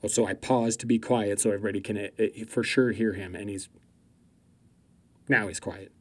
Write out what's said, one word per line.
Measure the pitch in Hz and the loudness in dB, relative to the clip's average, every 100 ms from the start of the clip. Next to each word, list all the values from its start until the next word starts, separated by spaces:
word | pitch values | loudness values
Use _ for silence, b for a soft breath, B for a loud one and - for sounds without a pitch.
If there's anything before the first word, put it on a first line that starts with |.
Oh, | 107 | 0
so | - 110 | 2 2
I | |
paused | 95 - 131 117 110 | 0 2 2 4 0
to | 117 | 2
be | 117 | 0
quiet | - 123 101 101 | 4 2 2 2
so | 113 | 0
everybody | 101 101 98 | 0 -2 -4
can, | 95 107 | -4 -4
uh, | 101 - | -4 0
uh, | 107 - 110 | 0 0 -6
for | - | -2
sure | 113 - 127 | 0 4 4
hear | 107 113 | 2 -2
him, | 95 95 90 | -2 -8 -8
and | 101 | -8
he's, | 98 - _ _ _ _ _ _ _ _ _ _ _ _ _ _ _ - | -8 -10 _ _ _ _ _ _ _ _ _ _ _ _ _ _ _ 0
now | 131 101 | 0 0
he's | 82 | -6
quiet | - 92 95 _ | -8 -10 -14 _